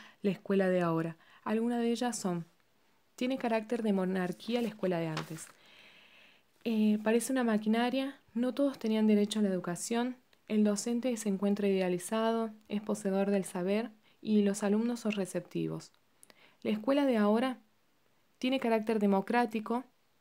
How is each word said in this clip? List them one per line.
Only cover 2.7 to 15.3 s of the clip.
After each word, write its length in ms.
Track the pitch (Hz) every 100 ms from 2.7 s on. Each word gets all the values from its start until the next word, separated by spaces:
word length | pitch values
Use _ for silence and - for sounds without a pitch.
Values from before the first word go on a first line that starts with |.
| _ _ _ _ -
tiene 240 | 254 262
carácter 420 | 240 226 214 233
de 120 | 220
monarquía 680 | 190 185 190 180 180 - 240
la 60 | 226
escuela 320 | - 185 170
de 80 | 160
antes. 400 | 156 160 160 - - - - - - - - - _ _ _ 240
Eh, 340 | 220 214 214
parece 280 | 214 233 233
una 120 | 262
maquinaria, 800 | 233 208 214 226 247 262 269 - _ 233
no 180 | 254
todos 240 | - 277 262
tenían 300 | 220 220 214
derecho 320 | 208 208 214
a 20 |
la 80 | 202
educación, 680 | 180 175 170 - 233 247 247 _ _ -
el 160 | 214
docente 540 | 208 208 240 240 254 220
se 100 | 214
encuentra 400 | 190 202 202 202
idealizado, 840 | 190 185 180 - 220 226 226 226 - -
es 120 | 208
poseedor 500 | 214 208 196 190 196
del 120 | 202
saber 480 | 180 185 180 214 240 - _ _
y 220 | 220 208
los 200 | 202 196
alumnos 380 | 202 214 240 240
son 100 | 214
receptivos. 800 | 208 180